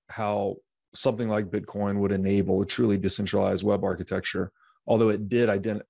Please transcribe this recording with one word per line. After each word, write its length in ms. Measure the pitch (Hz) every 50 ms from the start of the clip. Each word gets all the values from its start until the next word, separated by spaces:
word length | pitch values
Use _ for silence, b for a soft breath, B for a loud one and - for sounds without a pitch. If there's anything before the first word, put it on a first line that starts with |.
| _ -
how 480 | - - 110 104 104 104 101 98 - - - _ _ _ _ _ -
something 340 | - - 135 113 110 120 110
like 220 | 107 107 104 90
Bitcoin 480 | 101 101 - - - 104 101 101 101 101
would 140 | 98 98 101
enable 500 | 95 95 98 101 101 92 95 95 92 98
a 40 |
truly 300 | - - - 123 107 101
decentralized 680 | 95 92 95 - - 101 92 - 101 98 95 95 87 98
web 220 | 104 101 98 101
architecture. 640 | 95 90 87 92 - 92 90 - - - 92 92 98 b b b b b b b
Although 240 | - 117 110 117 110
it 180 | 104 107 107 95
did 220 | 120 120 120 110
ident-, 320 | 101 98 95 110 104 104 - _